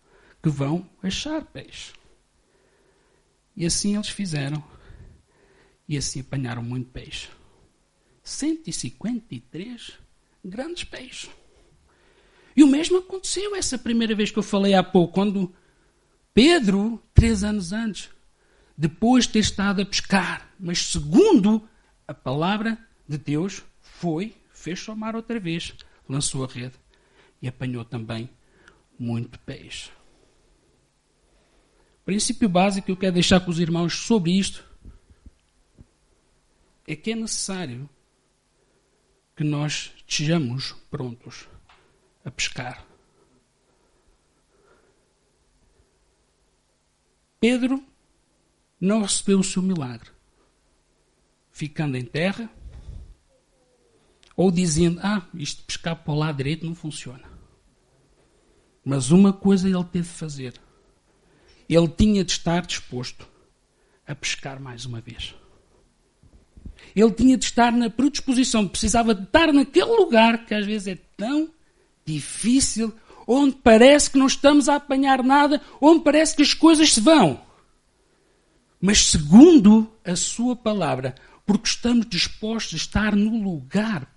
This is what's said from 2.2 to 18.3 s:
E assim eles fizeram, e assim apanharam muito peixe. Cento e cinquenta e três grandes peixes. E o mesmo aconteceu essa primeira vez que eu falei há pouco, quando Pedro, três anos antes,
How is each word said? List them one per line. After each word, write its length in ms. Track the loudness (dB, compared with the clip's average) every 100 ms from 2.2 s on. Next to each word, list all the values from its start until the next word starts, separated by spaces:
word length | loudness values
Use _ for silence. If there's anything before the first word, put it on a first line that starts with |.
| _ _ _ _ _ _ _ _ _ _ _ _ _ -8
E 100 | -4
assim 300 | -4 -2 -4
eles 140 | -6
fizeram, 540 | -8 -8 -6 -6 -8 -12 -20 -20 -20 -20 -20 _ _ _ _ _ _ -10
e 100 | -8
assim 220 | -6 -10
apanharam 420 | -10 -8 -8 -8
muito 300 | -8 -8 -10
peixe. 380 | -14 -16 -16 -18 -20 _ _ _ _ _ _ _ _
Cento 440 | -18 -8 -6 -6 -8
e 60 |
cinquenta 600 | -10 -10 -10 -8 -8 -10
e 60 | -16
três 540 | -14 -16 -14 -16 -20 -20 _ _ _ _ -16
grandes 380 | -12 -12 -12
peixes. 480 | -14 -16 -18 -18 -20 -20 _ _ _ _ _ _ _ _ _ _ _ 4
E 80 |
o 40 | 6
mesmo 320 | 4 0 -2
aconteceu 560 | -4 -10 -10 -8 -6 -6
essa 240 | -6 -6
primeira 340 | -4 -2 -2
vez 160 | -2 -2
que 80 | -4
eu 60 |
falei 320 | -4 -2 2 2
há 80 |
pouco, 300 | 2 2 2
quando 400 | 0 -2 -2 -6 -8 _ _ _ _ _ _ _ 4
Pedro, 640 | 6 4 2 0 -2 -6 2
três 320 | 4 4 2
anos 300 | -2 -4 -6
antes, 380 | -6 -8 -8 -14 -20 _